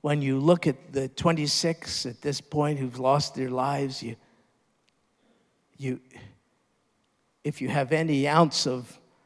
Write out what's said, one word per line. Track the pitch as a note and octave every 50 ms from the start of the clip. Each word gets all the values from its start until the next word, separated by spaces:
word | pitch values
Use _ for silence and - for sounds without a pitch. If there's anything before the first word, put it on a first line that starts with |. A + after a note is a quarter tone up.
When | - D3 D3 D3
you | C#3 C3+ C3+ C3+
look | C#3 E3 F3+ E3+ -
at | D#3+ C3 - - - C3
the | C#3 C3+ C3
twenty-six | - - - E3+ E3 D#3 D3 D3 - - - E3 E3 - - - - - -
at | B2+ A2+ -
this | - D3 C#3 -
point | - - - D3+ D3 D3 D3+ C#3
who've | C3+ B2+ A#2+
lost | B2 B2+ C3 C#3 D3 C#3+ - -
their | - C3 B2+
lives, | B2+ B2+ B2+ C#3 C#3+ C#3+ C#3+ C3+ C3 -
you, | B2 A#2 A2+ - _ _ _ _ _ _ _ _ _ _ _ _ _ _ _ _ _ _ _ _ _ _ _ _ _ _ _ _ _ _ _
you, | - C#3 C3 B2+ - _ _ - - - - - _ _ _ _ _ _ _ _ _ _ _ _ _ _ _ _ _ _ _ _ _ _
if | D3 D3 -
you | C3+ A#2+
have | - D3 C3+ B2
any | D#3 D#3 E3 D#3+ D3 C3+ C#3
ounce | C#3+ D3+ D#3+ E3+ D3 - - -
of | C#3 B2+ B2 A#2+ - - - _ _ _ _ _